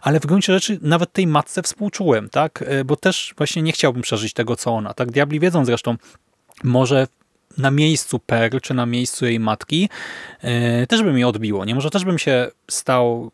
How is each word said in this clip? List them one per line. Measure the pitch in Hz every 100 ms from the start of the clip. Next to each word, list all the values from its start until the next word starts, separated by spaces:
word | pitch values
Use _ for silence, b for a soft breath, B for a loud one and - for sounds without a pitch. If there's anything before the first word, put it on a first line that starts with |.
ale | - 151
w | 143
gruncie | 190 185
rzeczy | 190 - 196
nawet | 151 165 170
tej | - 180
matce | 147 - -
współczułem, | 170 - 208 - 180 113 104
tak? | - 151 - -
E, | 139 131
bo | 147
też | 190 185 - -
właśnie | 147 165
nie | 160
chciałbym | 160 147 123
przeżyć | 117 110 107
tego, | - 113 120
co | - 113
ona, | 104
tak? | - 123
Diabli | 123 143 151
wiedzą | 175 170 123
zresztą, | 120 - 117 B B _ _ _ -
może | - 123 127 135 127 _ _ _ _ -
na | 135
miejscu | 143 156 156 - 120
Pearl, | - 117 113 127
czy | -
na | 131 120
miejscu | 120 123 - 123
jej | 117
matki, | 110 107 - 156 202 B B B B B
e, | 123 120 120 120 123
też | 226
by | 208
mnie | 135 123
odbiło, | 107 110 101 98
nie? | 123
Może | 147
też | 196 185
bym | 170
się | - 131 123 _ -
stał | - - 127 120 117 117